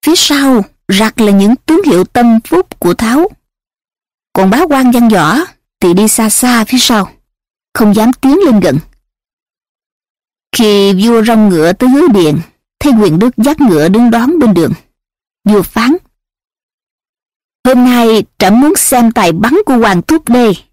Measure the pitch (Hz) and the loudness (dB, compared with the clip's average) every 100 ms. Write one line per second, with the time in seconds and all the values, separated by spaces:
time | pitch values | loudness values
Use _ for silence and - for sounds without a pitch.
0 | - 330 - 285 277 247 196 _ - 190 | -2 -2 -2 -2 0 0 -2 _ -6 -4
1 | 220 - 214 202 202 254 - 320 370 180 | -4 -2 0 2 0 -2 -2 -2 0 0
2 | 190 254 240 226 - 339 - - - - | 0 0 2 0 0 -4 -4 -4 -4 -2
3 | 226 254 370 - _ _ _ _ _ _ | -2 -2 -2 -6 _ _ _ _ _ _
4 | _ _ _ - 190 233 339 277 262 240 | _ _ _ -4 -2 0 -2 0 0 2
5 | 233 208 151 226 370 _ _ _ 180 175 | 2 2 0 -2 -6 _ _ _ 0 0
6 | 214 - 220 - 247 240 220 254 - 226 | 0 -2 -4 -2 -2 -2 -2 -2 -2 -2
7 | 190 _ _ _ _ _ _ - 208 202 | -4 _ _ _ _ _ _ -2 0 2
8 | 226 262 269 311 370 214 180 131 - _ | 0 0 0 2 2 0 0 -4 -8 _
9 | _ _ _ _ _ _ _ _ _ _ | _ _ _ _ _ _ _ _ _ _
10 | _ _ _ _ _ - 214 202 196 190 | _ _ _ _ _ -2 0 2 0 0
11 | 220 233 220 226 214 175 160 190 254 269 | 0 2 2 2 2 0 -2 0 0 2
12 | 339 202 160 147 - _ _ _ 294 226 | 2 2 0 -2 -8 _ _ _ 0 2
13 | 202 156 240 - 240 311 277 160 160 202 | 2 2 0 0 -2 0 0 2 2 2
14 | 240 226 247 339 247 175 147 - _ _ | 2 2 0 0 0 0 -2 -6 _ _
15 | _ _ _ _ - 208 175 - 233 339 | _ _ _ _ -2 0 -2 -4 -2 -2
16 | _ _ _ _ _ _ _ _ _ _ | _ _ _ _ _ _ _ _ _ _
17 | _ _ _ _ _ _ 254 254 247 247 | _ _ _ _ _ _ -4 0 0 2
18 | 233 220 196 _ 190 220 285 392 - 254 | 0 0 -2 _ 0 2 2 0 -2 0
19 | 233 226 185 165 220 330 415 254 220 180 | 0 0 -2 -2 -2 -2 0 0 0 -2
20 | - 320 - 247 233 180 _ | -2 -4 0 0 0 -2 _